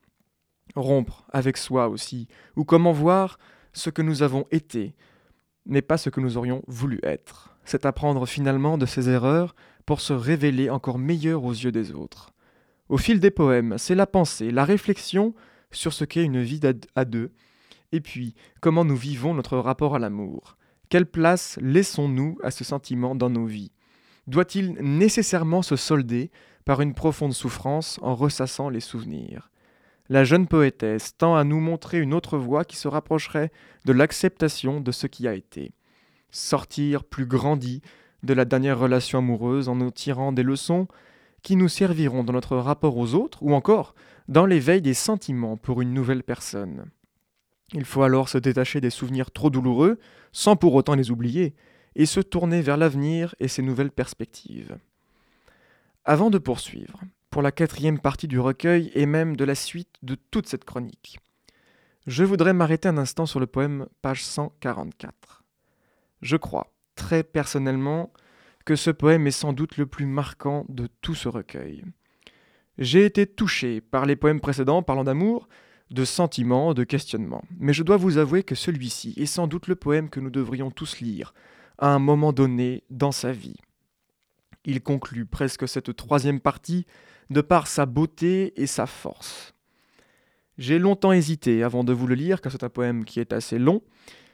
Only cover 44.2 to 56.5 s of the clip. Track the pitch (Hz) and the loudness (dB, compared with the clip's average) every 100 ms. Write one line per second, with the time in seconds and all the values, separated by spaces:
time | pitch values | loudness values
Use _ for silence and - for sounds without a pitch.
44.2 | - 143 190 170 131 185 139 123 - 214 | 0 4 6 4 4 4 2 0 0 -2
45.2 | - 127 113 110 - 123 123 131 123 131 | -2 -4 -4 -4 -4 -2 -2 0 0 -2
46.2 | - 120 - 101 95 67 - - _ _ | -4 -8 -8 -8 -8 -10 -14 -20 _ _
47.2 | _ _ _ _ _ 151 127 139 135 131 | _ _ _ _ _ -8 -4 2 4 4
48.2 | 131 131 131 123 127 147 123 - 127 131 | 2 0 0 0 0 -2 -2 -4 -6 -4
49.2 | 131 - 151 131 127 120 170 226 _ - | -6 -2 0 2 2 4 4 2 _ -20
50.2 | _ - 208 196 175 135 147 139 120 117 | _ 0 4 6 6 6 4 2 2 0
51.2 | 120 147 160 - _ _ _ - 151 196 | -2 0 -2 -4 _ _ _ 0 2 2
52.2 | 190 175 175 170 139 147 160 139 143 165 | -2 0 0 0 2 2 2 2 0 -2
53.2 | 170 - 131 - 131 123 139 - 123 - | -4 -4 -4 -2 -2 -2 -2 -4 -6 -8
54.2 | 117 - - 55 53 52 _ _ _ _ | -14 -14 -16 -16 -14 -16 _ _ _ _
55.2 | _ _ _ _ _ _ _ _ - 151 | _ _ _ _ _ _ _ _ 2 4
56.2 | 220 196 131 | 4 2 0